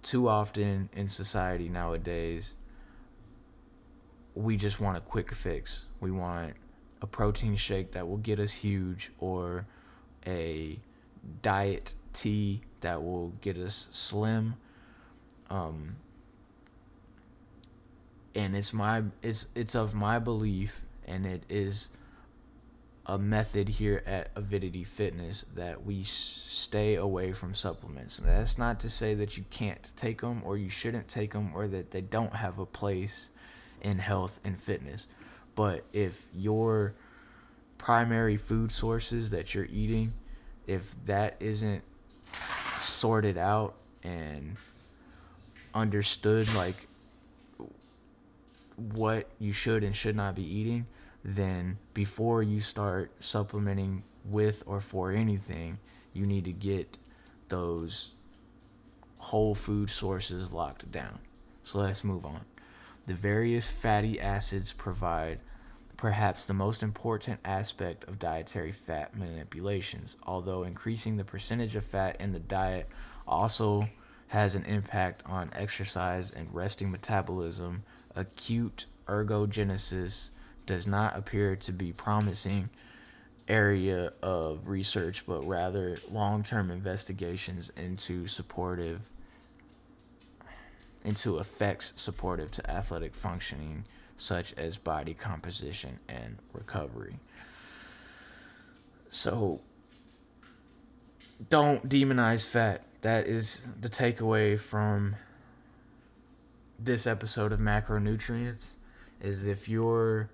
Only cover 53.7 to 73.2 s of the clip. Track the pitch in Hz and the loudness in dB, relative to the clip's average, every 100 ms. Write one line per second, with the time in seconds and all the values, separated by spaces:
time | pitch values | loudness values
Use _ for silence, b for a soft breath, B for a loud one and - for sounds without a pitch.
53.7 | 98 95 95 95 - 101 104 107 104 - | 0 0 -2 -6 -14 -2 4 4 2 -2
54.7 | 101 101 95 92 101 110 101 98 82 82 | -4 -2 -2 2 4 4 2 -2 -6 -6
55.7 | 98 B B B - 101 98 90 90 101 | -8 B B B -2 2 2 0 -4 0
56.7 | 98 - - - B B B - 90 87 | 0 -2 -10 -20 B B B -4 -2 0
57.7 | 85 82 - - - - - - - - | -2 -4 -6 -10 -14 -20 -20 -20 -20 -20
58.7 | - - - - - - 107 107 101 - | -20 -20 -20 -20 -18 -2 2 4 2 0
59.7 | 104 101 - 98 95 101 90 92 82 76 | 0 0 -2 -2 -2 -4 -4 -6 -4 -4
60.7 | - - - 64 - - - - - - | -6 -10 -10 -10 -12 -16 -20 -20 -18 -6
61.7 | 101 98 95 104 92 76 78 - - B | 0 0 0 0 -2 -4 -10 -12 -20 B
62.7 | B B B - 90 101 107 117 117 117 | B B B -8 -2 2 4 4 2 0
63.7 | - 117 107 107 110 98 101 - 98 95 | -2 4 4 4 0 0 0 0 -2 -4
64.7 | - - 92 92 82 80 82 - B B | -6 -4 -2 0 0 -2 -4 -10 B B
65.7 | B B - 113 104 104 92 - 98 95 | B B -2 0 4 2 0 -2 0 0
66.7 | 110 107 104 113 107 - 110 - 95 104 | 0 -2 -2 -2 -2 -4 -6 -2 -2 -2
67.7 | - 92 82 - 95 85 80 80 - 80 | -4 -6 -6 -10 -6 -2 -2 -4 -6 -6
68.7 | 101 - 78 76 - 90 82 76 82 95 | -8 -6 -6 -6 -6 -6 -8 -10 -6 -2
69.7 | 101 90 - 95 - - 92 90 92 90 | -2 -4 -8 -12 -12 -6 -4 -2 -2 -4
70.7 | 87 - 113 - 107 98 98 - 113 117 | -4 -4 -2 0 -2 -2 -6 -4 -2 0
71.7 | 107 - 101 95 - 98 90 82 95 95 | -2 -2 0 0 -2 -4 -4 -2 0 2
72.7 | 92 - B B B | 0 -4 B B B